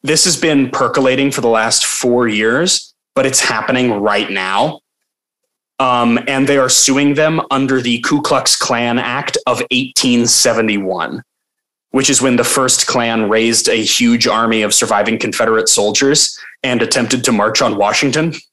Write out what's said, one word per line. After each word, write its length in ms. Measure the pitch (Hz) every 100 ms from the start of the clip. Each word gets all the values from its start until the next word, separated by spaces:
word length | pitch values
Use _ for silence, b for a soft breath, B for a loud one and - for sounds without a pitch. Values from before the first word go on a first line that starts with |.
this 200 | 139 156
has 120 | 185 143
been 360 | 170 143 131
percolating 600 | - 123 143 131 127 139
for 100 | 131
the 60 | 117
last 380 | 110 113 - -
four 420 | - 127 120 120
years, 640 | 107 110 127 180 - - _ _
but 120 | - 135
it's 140 | -
happening 500 | - 113 - 127 127
right 360 | 104 104 101 107
now. 480 | 98 95 98 143 - _ _ _ _ _ _ _ _ _ _
Um, 400 | 131 123 117 117 117
and 200 | 135 135
they 100 | 143
are 120 | 131
suing 460 | - - 135 143 143
them 260 | 156 160 -
under 300 | 135 135 131
the 180 | 123 117
Ku 220 | - 147
Klux 340 | - 135 - -
Klan 420 | - 120 120 120
Act 400 | 120 127 - - -
of 160 | 123 -
eighteen 540 | 127 131 - 131 120 117
seventy-one, 960 | - 123 113 110 104 95 90 80 80 - _ _ _ _ _ _
which 180 | 131 135
is 120 | 127
when 160 | 131 120
the 80 | 120
first 420 | - 127 - -
Klan 400 | 127 117 113 107
raised 380 | 110 113 113 -
a 160 | 113
huge 420 | 104 - 120 117 120
army 360 | 107 113 113
of 120 | 107
surviving 440 | - 113 104 104 113
Confederate 480 | 113 - 113 110 110
soldiers 720 | - 104 104 139 156 - B B B
and 180 | 131 120
attempted 420 | 113 135 120 127 123
to 60 |
march 280 | 113 104 110
on 140 | 127 104
Washington. 580 | 101 - 143 135 165 - _